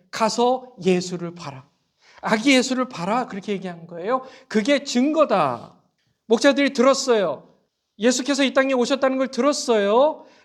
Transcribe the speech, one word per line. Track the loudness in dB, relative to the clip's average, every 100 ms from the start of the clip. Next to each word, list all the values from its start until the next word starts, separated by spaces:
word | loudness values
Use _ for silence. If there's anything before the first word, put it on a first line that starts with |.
| _
"가서 | -4 -2 0 0 0 -6 -4
예수를 | 0 0 -2 -8 -10
봐라. | -12 -16 -16 -20 _ _ _ _ -12
아기 | -2 0 4 2
예수를 | 2 -2 -6
봐라." | -6 -4 -4 -4
그렇게 | -8 -8
얘기한 | -8 -8 -14 -16
거예요. | -10 -4 -4 -6 -20 -4
그게 | -2 2 0
증거다. | 0 0 2 2 2 2 0 -4 -12 _ _ _ _ _ -2
목자들이 | 2 4 4 2
들었어요. | 2 4 2 2 2 0 -4 -12 _ _ _ _ -2
예수께서 | 0 0 -2 0
이 | 0
땅에 | 2 2
오셨다는 | 0 0 0 0 0
걸 | -2
들었어요. | 0 0 0 0 2 2 4 2 0 -12 _